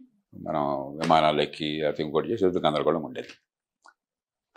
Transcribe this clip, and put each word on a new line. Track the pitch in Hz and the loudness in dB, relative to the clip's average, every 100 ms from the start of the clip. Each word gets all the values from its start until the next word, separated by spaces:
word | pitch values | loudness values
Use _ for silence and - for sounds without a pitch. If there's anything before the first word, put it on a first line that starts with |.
| - _ _ - | -20 _ _ -14
మనం | - 80 71 69 69 73 | -6 -2 -2 -2 -6 -4
విమానాలు | 82 80 78 76 | 4 6 6 2
ఎక్కి | 73 - 78 76 76 | 0 -2 -6 -2 -2
అది | 73 | -2
ఇంకోటి | 76 76 73 | -2 -2 -2
చేసి | 110 92 | 2 2
ఏదో | 90 | 2
గందరగోళం | 76 76 71 82 | 0 2 0 0
ఉండేది. | 69 - - - _ _ _ _ _ _ _ _ _ _ _ | -2 -12 -14 -16 _ _ _ _ _ _ _ _ _ _ _